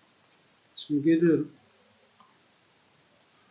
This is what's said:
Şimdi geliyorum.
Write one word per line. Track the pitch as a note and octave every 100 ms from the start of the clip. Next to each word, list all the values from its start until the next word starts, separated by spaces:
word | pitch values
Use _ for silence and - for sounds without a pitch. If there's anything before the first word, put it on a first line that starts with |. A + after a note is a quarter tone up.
| _ _ _ _ _ _ _ -
Şimdi | - D3
geliyorum. | D#3 E3 E3+ D3 D#3 - _ _ _ _ _ _ - _ _ _ _ _ _ _ _ _ _ _ _